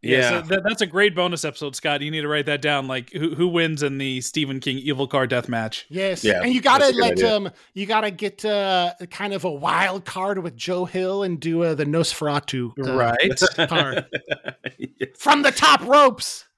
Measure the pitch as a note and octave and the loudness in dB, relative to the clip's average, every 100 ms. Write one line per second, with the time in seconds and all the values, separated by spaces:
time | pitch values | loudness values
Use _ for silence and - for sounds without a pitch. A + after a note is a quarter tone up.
0 | A2 C3 B2 - D#3+ F#3+ F#3 A3+ G3+ E3+ | 2 4 4 0 0 -2 0 -2 -2 2
1 | G#3 F3 F3+ E3+ D#3 C3+ D3 C3+ D#3 D3 | 2 2 -2 -2 -6 -6 -10 -6 -2 -2
2 | C#3+ D#3 D3 D3+ D3 C#3+ D3 C#3+ C3+ C3 | -2 -4 -2 -2 0 -2 0 0 -2 -6
3 | B2 - D#3+ C3+ F3+ E3+ E3 D#3 C#3+ C#3 | -8 -4 -4 0 0 2 0 0 -2 -2
4 | C3+ C3 B2 - C#3+ C3+ C3 C3 C3+ C3+ | -4 -6 -6 -4 -4 -4 -4 -4 -4 -2
5 | C3+ C#3+ C3 B2 A#2 A#2 A2 - - E3 | -2 0 0 0 -2 -4 -4 -8 -10 -4
6 | G3 F3+ G#3+ F#3+ A#3+ B3+ C4+ C4+ C#4+ A#3+ | -4 0 2 2 2 2 4 6 6 4
7 | A#3+ F3+ F#3+ G#3+ G3 - _ - G3 A3 | 2 4 2 2 -2 -10 _ -10 -2 0
8 | G#3+ F3+ G#3 G3 G#3+ G#3 G3 F#3 F3 F3 | 0 -4 -8 -6 -2 -2 2 0 0 -4
9 | F3 - G3+ G3 F3+ C#3+ C#3 D#3 F#3+ F#3+ | -14 -8 -6 -4 -4 -4 0 2 2 -2
10 | F#3 F#3+ F#3+ G3 E3+ A#2 - F3+ F3+ F#3 | -8 -6 -4 -4 -6 -10 -4 -4 -2 -2
11 | F#3 G3 G3 E3 D#3 E3 E3+ D3 D3 D#3+ | -2 -2 -2 -4 -2 0 0 0 0 0
12 | D#3+ - D3+ C#3+ - C3+ A#2+ A#2 C3 C3 | 0 -2 -2 -2 -4 -6 -6 -6 -2 2
13 | A#2+ A#2+ E3+ G3 F#3 - E3 E3+ C#3+ B2+ | 2 2 0 2 0 2 0 2 0 -2
14 | - - - D#3 - - - _ - _ | -6 -10 -6 -8 -8 -12 -14 _ -14 _
15 | - _ - D4 C#4+ - D4+ C#4+ A3 C#4+ | -10 _ 2 4 4 4 4 4 6 6
16 | C#4 - - - - | 6 4 -8 -10 -16